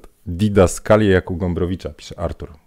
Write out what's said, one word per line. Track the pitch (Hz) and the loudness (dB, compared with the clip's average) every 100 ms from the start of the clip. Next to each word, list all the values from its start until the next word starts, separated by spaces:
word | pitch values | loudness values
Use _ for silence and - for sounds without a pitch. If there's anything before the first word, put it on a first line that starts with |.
| - _ - | -6 _ -10
didaskalię | 85 104 101 87 - - 107 104 | -2 2 4 4 2 2 2 4
jak | 92 - | 2 0
u | 87 | -6
Gombrowicza, | 90 85 87 90 - | -4 -2 -4 -6 -10
pisze | 73 - - | -14 -18 -8
Artur. | 85 - 80 78 | -8 -8 -14 -18